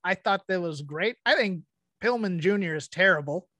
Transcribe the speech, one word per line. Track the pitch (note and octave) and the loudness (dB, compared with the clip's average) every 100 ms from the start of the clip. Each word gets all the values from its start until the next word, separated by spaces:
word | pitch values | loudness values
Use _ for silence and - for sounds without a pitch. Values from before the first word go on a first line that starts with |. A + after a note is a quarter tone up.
I | F3+ F#3 | -4 -2
thought | G#3+ G3 - | 0 -2 0
that | F#3 | -2
was | E3+ D3 | -2 -6
great. | D3 D3+ G#3 B3+ | -8 -4 -4 -2
I | - C#4+ | 2 2
think | G#3 F3 - _ _ _ | 2 -4 -10 _ _ _
Pillman | A3+ A#3+ G#3 E3+ | -2 0 -2 0
Junior | F3 G3+ F3 D#3 | 2 2 0 -4
is | - | -6
terrible | - F#3+ D#3+ C#3+ E3 - _ | 2 4 4 0 -6 -8 _